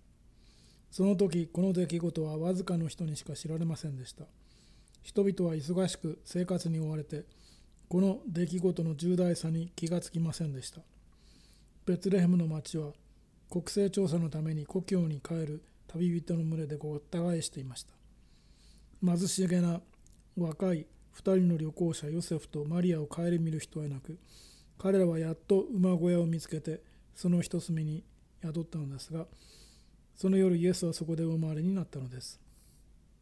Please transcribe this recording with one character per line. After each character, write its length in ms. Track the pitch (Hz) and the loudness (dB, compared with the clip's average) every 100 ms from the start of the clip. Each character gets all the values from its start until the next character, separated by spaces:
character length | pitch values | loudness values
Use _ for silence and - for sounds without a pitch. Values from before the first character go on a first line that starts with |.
| _ _ - - - - - - - | _ _ -20 -20 -20 -20 -20 -20 -10
そ 160 | - 190 | 0 2
の 100 | 190 | 4
時、 320 | 196 175 160 | 4 2 -2
こ 80 | 165 | 0
の 120 | 190 | 2
出 120 | 180 175 | 2 0
来 140 | 170 | 0
事 240 | 170 160 | -2 -2
は 160 | 156 156 | -4 -2
わ 160 | 175 190 | -2 0
ず 80 | |
か 160 | 196 170 | 0 -2
の 80 | 160 | -2
人 160 | - | -4
に 140 | 160 143 | -6 -6
し 60 | |
か 100 | - | -10
知 140 | 139 151 | -10 -6
ら 100 | 160 | -2
れ 60 | 165 | -2
ま 120 | 156 | -2
せ 100 | 156 | -6
ん 100 | 131 | -8
で 100 | 123 | -12
し 60 | |
た。 120 | - 147 - - - - - - - | -16 -20 -20 -20 -20 -20 -20 -20 -20
人 200 | - 202 196 | -6 0 2
々 200 | 185 170 | 2 0
は 80 | 160 | 0
忙 320 | 143 180 185 | -2 0 0
し 80 | - | -2
く 240 | 156 - - | -6 -8 -6
生 200 | 175 180 | -4 0
活 240 | 180 170 | 0 0
に 100 | 160 | -2
追 100 | 156 | -2
わ 80 | 156 | -4
れ 60 | |
て、 220 | 147 151 - - - - - - - | -6 -10 -10 -20 -20 -20 -20 -20 -2
こ 140 | 175 | 2
の 200 | 190 233 277 | 2 2 -2
出 200 | 170 175 | -2 -2
来 120 | 180 | 2
事 240 | 185 175 | 0 2
の 120 | 160 147 | -2 0
重 200 | 175 180 | 2 4
大 200 | 175 165 | 2 2
さ 160 | 165 | 0
に 200 | 165 170 - | -2 -4 -6
気 120 | 165 | -2
が 140 | 175 | -2
つ 100 | - | -2
き 80 | 165 | -2
ま 140 | 165 | -2
せ 120 | - 160 | -2 -4
ん 80 | |
で 100 | 135 | -4
し 80 | - | -10
た。 100 | 160 - - - - - - - - - - - | -16 -20 -20 -20 -20 -20 -20 -20 -20 -20 -8 -2
ベ 80 | 180 | 0
ツ 140 | 196 | 2
レ 80 | 190 | 4
ヘ 80 | 175 | 6
ム 100 | 180 | 4
の 80 | 160 | 2
町 320 | 156 - 160 | -2 -6 -6
は、 140 | 147 - - - _ _ - | -6 -12 -20 -20 _ _ -6
国 160 | 180 - | -6 -2
勢 240 | 208 196 | 2 2
調 180 | 196 185 | 2 2
査 120 | 170 | 2
の 100 | 160 | 0
た 140 | 156 | -2
め 100 | 160 | -2
に 140 | 156 143 | -4 -4
故 160 | 190 | -4
郷 240 | 175 185 160 | 0 2 2
に 140 | 147 | -2
帰 120 | - 165 | -4 -4
る 260 | 151 156 - - - | -4 -6 -12 -20 -10
旅 340 | 165 180 170 | 0 0 0
人 140 | 160 170 | 0 0
の 80 | |
群 160 | 160 160 | 0 -2
れ 80 | 147 | -4
で 80 | 147 | -6
ご 200 | 151 147 | -6 -8
っ 40 | |
た 200 | - 170 | -6 -2
返 180 | 175 165 | 0 0
し 80 | - | -4
て 100 | 147 | -8
い 40 | |
ま 120 | 131 123 | -10 -12
し 80 | |
た。 100 | - - - - - - - - - - - - | -16 -20 -20 -20 -20 -20 -20 -20 -20 -20 -20 -2
貧 140 | 180 170 185 | 0 2 0
し 200 | - 180 | 0 2
げ 120 | 180 | 4
な 220 | 175 170 - - - - - - | 2 0 -6 -20 -20 -20 -12 -4
若 380 | 165 151 190 165 | -4 0 0 0
い 100 | - - - | -4 -18 -20
二 100 | - 196 190 | -4 2 4
人 100 | 180 | 6
の 100 | 165 | 4
旅 140 | 156 | 0
行 220 | - 170 | 0 -2
者 140 | 151 147 | -2 -4
ヨ 140 | 165 | -4
セ 160 | - 156 | -2 -4
フ 100 | - | -4
と 160 | 151 | -6
マ 180 | 147 175 | -2 0
リ 120 | 180 | 2
ア 80 | 160 | 2
を 60 | 147 | -2
顧 160 | - | -2
み 260 | 170 170 160 | 0 2 0
る 100 | 156 | -2
人 200 | - 156 | -6 -8
は 80 | 147 | -6
い 20 | |
な 100 | 135 | -8
く、 200 | - 165 - - - - - - | -10 -16 -16 -20 -20 -20 -20 -4
彼 220 | 196 196 | 2 4
ら 80 | 175 | 4
は 100 | 160 | 2
や 140 | 160 | -2
っ 40 | 160 | -2
と 260 | - 196 | 2 2
馬 360 | - 208 185 180 | 4 2 4 4
小 140 | 175 | 4
屋 100 | 175 | 4
を 60 | 165 | 2
見 120 | 165 | 0
つ 80 | - | -4
け 140 | 156 | -8
て、 220 | 156 160 - - - - | -6 -8 -12 -20 -20 -4
そ 120 | 180 | 2
の 140 | 175 | 2
一 180 | 170 170 | 2 -2
隅 240 | 170 160 | -2 -2
に 200 | 151 156 - - _ - | -2 -6 -10 -20 _ -12
宿 180 | 165 160 | -6 -6
っ 40 | 165 | -6
た 120 | 160 | -6
の 100 | 139 | -6
で 120 | 135 | -10
す 120 | - | -10
が、 140 | 160 165 - - - - - - - - - | -10 -10 -14 -20 -20 -20 -20 -20 -20 -20 -2
そ 140 | 190 | 2
の 80 | 190 | 6
夜、 200 | 190 175 | 6 4
イ 100 | 175 | 4
エ 60 | 180 | 2
ス 100 | 170 | 0
は 80 | |
そ 120 | - 160 | -2 -2
こ 100 | 160 | -2
で 80 | |
お 60 | 165 | 0
生 180 | 160 160 | 0 0
ま 80 | 156 | 0
れ 80 | |
に 100 | 175 | 0
な 80 | 190 | 0
っ 40 | 156 | -4
た 100 | 143 | -8
の 100 | 127 | -10
で 140 | 127 | -12
す。 180 | - - - - - - - - - - | -14 -16 -20 -20 -20 -20 -20 -20 -20 -20